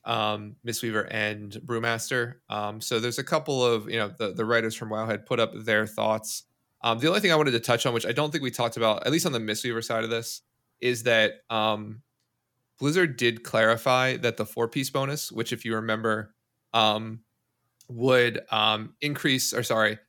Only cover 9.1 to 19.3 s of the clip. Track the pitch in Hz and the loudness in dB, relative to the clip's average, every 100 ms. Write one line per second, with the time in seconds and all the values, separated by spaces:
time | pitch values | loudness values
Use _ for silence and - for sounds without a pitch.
9.1 | 160 175 123 110 107 123 113 113 113 113 | 0 0 -2 -2 -4 -2 -4 -2 -2 -2
10.1 | 113 113 - _ _ _ _ 123 123 117 | -4 -6 -12 _ _ _ _ -2 0 4
11.1 | 113 107 - _ 113 110 107 107 110 _ | 4 4 0 _ 0 0 0 -6 -14 _
12.1 | _ _ _ _ _ _ _ 139 170 170 | _ _ _ _ _ _ _ 0 2 0
13.1 | 123 120 117 - 117 110 113 135 127 127 | 2 0 0 -2 4 4 4 2 2 2
14.1 | 127 120 113 107 - 117 - 135 139 135 | 0 -2 -2 -6 -2 -2 0 -2 -2 -2
15.1 | 147 - 107 117 117 117 113 113 110 110 | -4 -8 -6 -6 -6 -4 -4 -2 -2 0
16.1 | 110 107 _ _ _ _ 113 110 107 110 | -2 -4 _ _ _ _ 2 4 2 -4
17.1 | 113 _ _ _ _ _ _ _ 120 127 | -14 _ _ _ _ _ _ _ -2 4
18.1 | 127 120 110 - 110 107 110 110 _ 147 | 6 6 0 -2 2 2 2 -4 _ -6
19.1 | 143 151 | -2 0